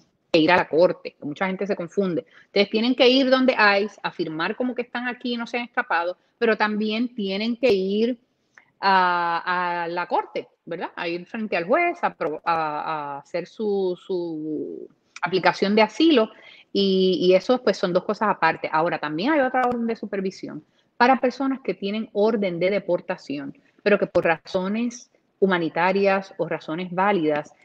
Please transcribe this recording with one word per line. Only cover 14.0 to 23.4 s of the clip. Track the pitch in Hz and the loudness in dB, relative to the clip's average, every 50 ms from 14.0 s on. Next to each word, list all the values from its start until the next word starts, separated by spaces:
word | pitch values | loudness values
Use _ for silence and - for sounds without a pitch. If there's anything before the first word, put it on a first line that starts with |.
| - - | -8 -6
su | 196 175 175 170 160 156 156 156 151 147 - - 85 - - - _ _ _ _ _ - | -6 -6 -4 -6 -8 -8 -6 -6 -6 -6 -6 -8 -10 -12 -14 -18 _ _ _ _ _ -8
aplicación | - 170 175 190 165 180 165 - 202 196 208 | -6 -2 -2 2 2 2 2 2 0 2 4
de | 220 | 4
asilo, | 214 208 - - 320 330 311 240 220 220 - - - - - - _ _ - | 4 2 2 2 4 4 6 4 4 2 -4 -12 -20 -20 -20 -20 _ _ -2
y, | 196 196 196 190 185 185 185 185 151 | 0 2 2 4 4 4 2 2 2
y | 175 185 185 | 4 4 4
eso, | 185 - - 254 247 | 4 4 2 0 2
pues, | - 220 196 - | 2 0 0 0
son | - 185 | -2 0
dos | 175 180 - | 0 0 0
cosas | - - - 220 208 | -2 -4 -2 0 -2
aparte. | 180 - - 160 156 156 - - | 0 2 2 0 0 0 -4 -2
Ahora, | - 156 160 175 165 - | 0 0 0 0 -2 -4
también | - 147 151 156 190 277 320 | -4 -4 -4 -2 0 0 2
hay | 294 | 2
otra | 262 254 254 254 247 247 | 2 2 0 0 0 0
orden | 247 233 233 | -2 -2 -4
de | 226 226 - | -4 -4 -6
supervisión | - 208 - 196 190 196 - - - - - 151 - _ _ _ _ _ _ _ | -8 -8 -6 -4 -4 -6 -6 -8 -12 -14 -14 -14 -16 _ _ _ _ _ _ _
para | 240 247 269 240 | 4 4 4 4
personas | - 254 - - 269 269 269 247 | 2 -2 -2 -2 -2 -4 -4 -4
que | - - 185 | -4 -6 -6
tienen | - 202 196 208 220 220 - - | -6 -6 -6 -6 -6 -6 -6 -2
orden | 208 202 220 220 208 202 185 175 165 | 0 2 2 2 0 -2 -2 -2 0
de | 175 185 | 0 0
deportación, | 208 196 196 - 175 175 - - 185 - - - - 147 | 0 0 -2 -2 -2 -2 -2 -6 -8 -10 -8 -10 -10 -8